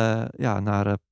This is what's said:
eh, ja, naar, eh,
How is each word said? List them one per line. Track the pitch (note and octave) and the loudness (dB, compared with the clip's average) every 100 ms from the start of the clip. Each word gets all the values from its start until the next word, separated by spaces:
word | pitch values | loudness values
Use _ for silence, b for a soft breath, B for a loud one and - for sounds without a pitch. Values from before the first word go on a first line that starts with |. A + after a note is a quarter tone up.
| A2+ A2 | 4 0
eh, | A#2+ - | -4 -4
ja, | A#2+ G2+ | -2 0
naar, | G2+ G2+ G2+ | 0 0 0
eh, | G2+ - | -2 -2